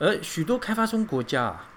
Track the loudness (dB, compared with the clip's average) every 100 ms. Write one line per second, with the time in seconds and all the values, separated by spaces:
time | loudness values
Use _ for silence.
0 | 2 2 -4 -4 0 0 0 0 2 2
1 | 0 0 0 0 0 -4 -14